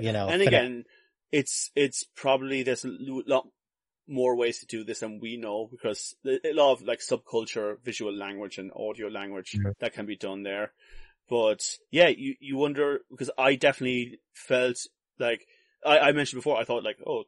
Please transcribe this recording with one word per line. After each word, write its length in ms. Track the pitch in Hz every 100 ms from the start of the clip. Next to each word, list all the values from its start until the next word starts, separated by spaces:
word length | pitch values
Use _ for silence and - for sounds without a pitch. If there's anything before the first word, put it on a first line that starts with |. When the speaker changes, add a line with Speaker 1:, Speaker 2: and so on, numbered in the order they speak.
| 113
Speaker 1:
you 60 |
know, 140 | 107 98
Speaker 2:
And 120 | 180
Speaker 1:
finale. 40 | 202
Speaker 2:
again, 400 | 170 123 120 - _ _ _ _
it's, 400 | 151 - - - 147
it's 280 | 139 - - -
probably, 480 | 139 135 135 135
there's 220 | 131 123 131
a 40 |
lo-, 340 | 92 139 131 -
lot 200 | 131 - _ _ _ _ _ -
more 280 | 131 127 120
ways 240 | 120 -
to 60 | -
do 180 | 113
this 160 | 110 107
than 180 | 113 107
we 160 | 113 120
know, 320 | 110 107 113
because 460 | 123 113 104 - - 131
a, 220 | 131 156
a 60 |
lot 180 | 151 139
of, 100 | 117
like, 160 | 101 117
subculture, 800 | - 120 - 117 113 117 104 107
visual 300 | 120 - 107 101
language 420 | 98 101 101 -
and 140 | 95 -
audio 320 | 107 104 104
language 460 | 104 98 98 92 104
Speaker 1:
Mm-hmm. 140 | 101 101
Speaker 2:
that 140 | 117
can 120 | - 104
be 100 | 98
done 280 | 98 98
there. 280 | 98 101 107 _ _ - - _ _
But 340 | 117 110 104 - - _
yeah, 160 | 147 170
you, 280 | 101 135 131
you 160 | 139 135
wonder, 440 | 147 143 143 143 -
because 180 | 127 123 -
I 180 | 135 135
definitely 640 | 147 - 127 123 120 113 _
felt 460 | - - 127 127 120 - _ _ -
like, 260 | 117 113 _ _ _ _ 151
I, 140 | 147
I 120 | 139
mentioned 260 | 147 139 127
before, 180 | 147 120
I 40 | 113
thought, 180 | 120
like, 140 | 107 - -
"Oh, 180 | 123